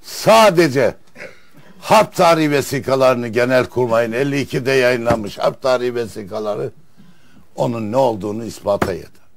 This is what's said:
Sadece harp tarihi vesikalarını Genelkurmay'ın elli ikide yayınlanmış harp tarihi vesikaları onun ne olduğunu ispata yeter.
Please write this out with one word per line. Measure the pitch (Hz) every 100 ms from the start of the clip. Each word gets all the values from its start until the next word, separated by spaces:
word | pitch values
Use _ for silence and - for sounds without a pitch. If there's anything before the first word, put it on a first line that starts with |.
Sadece | - - - 220 214 175 165 131 110 - - - - - - - - -
harp | - 220 208 -
tarihi | 175 165 151
vesikalarını | 143 123 139 120 131 131 123 120
Genelkurmay'ın | 113 123 127 120 - 123 113 117
elli | 113 143 139
ikide | 127 147 127
yayınlanmış | 135 123 123 117 117 101 -
harp | - -
tarihi | 135 127 123 120
vesikaları | 113 110 98 107 107 110 135 - - - - - - - - -
onun | 127 117 107
ne | 123
olduğunu | 135 107 104 107
ispata | 113 - 104 101 -
yeter. | 82 - - -